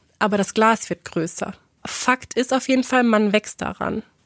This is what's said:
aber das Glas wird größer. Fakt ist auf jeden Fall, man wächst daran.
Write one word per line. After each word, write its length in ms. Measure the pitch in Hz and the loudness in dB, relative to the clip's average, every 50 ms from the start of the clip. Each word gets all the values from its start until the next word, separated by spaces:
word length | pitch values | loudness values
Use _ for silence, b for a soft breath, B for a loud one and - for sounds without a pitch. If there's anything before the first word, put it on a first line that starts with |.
| _ _ _ - | _ _ _ -2
aber 180 | 202 208 208 202 | -2 0 0 0
das 160 | 190 - - | 0 0 0
Glas 340 | 220 220 220 226 - - - | 2 4 4 4 2 -2 -8
wird 160 | 175 - _ | -10 -10 _
größer. 500 | - - 175 160 170 - - - - - _ _ _ _ _ - | -8 -6 -4 -4 -2 -4 -4 -6 -6 -10 _ _ _ _ _ -12
Fakt 500 | - - - - - 247 254 - - - | -8 -6 -2 0 0 0 0 -2 -6 -2
ist 200 | 226 254 - 262 | -2 0 0 0
auf 140 | 262 - - | -2 2 2
jeden 160 | 262 254 254 | 0 0 2
Fall, 180 | - 262 254 247 | 2 2 2 4
man 300 | 233 220 214 214 208 196 | 4 4 4 2 4 2
wächst 280 | 214 - - - - | 0 0 0 -4 -4
daran. 440 | - - 196 - - - - 220 - _ _ _ _ | -4 -8 -6 -6 -6 -4 -4 -6 -8 _ _ _ _